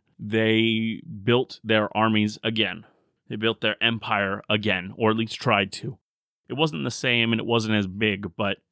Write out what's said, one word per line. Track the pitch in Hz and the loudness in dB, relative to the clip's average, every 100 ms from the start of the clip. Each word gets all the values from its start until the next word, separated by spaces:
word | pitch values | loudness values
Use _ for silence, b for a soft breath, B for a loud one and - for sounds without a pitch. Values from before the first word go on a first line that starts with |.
| _ - | _ -14
they | 104 110 110 110 113 110 113 107 - 107 | -2 2 4 4 4 0 -2 -6 -10 -6
built | 104 123 - - | 0 2 0 -8
their | 110 110 104 107 | 0 0 2 2
armies | 113 107 107 107 | 2 4 2 0
again. | 120 110 98 87 - _ _ _ - | -4 0 -2 -2 -14 _ _ _ -12
They | 120 | -2
built | 113 110 | -2 0
their | 110 - | -4 0
empire | 117 110 - 104 98 101 - | -2 -2 -2 -2 -2 -4 -2
again, | 107 104 92 92 - | 0 0 -2 -4 0
or | 110 | 0
at | 110 | 2
least | 113 - | -2 -2
tried | 127 101 98 | 2 2 0
to. | - 147 - _ _ _ _ - | -6 -12 -12 _ _ _ _ -10
It | 127 | -2
wasn't | 160 156 | -2 -2
the | 131 | -6
same | - 131 120 113 | -2 0 2 2
and | 113 | 0
it | 113 | 2
wasn't | 117 110 107 | 0 2 2
as | 92 | 0
big, | 101 110 98 98 - | -2 -2 -2 -6 -4
but | 101 - _ | -4 -4 _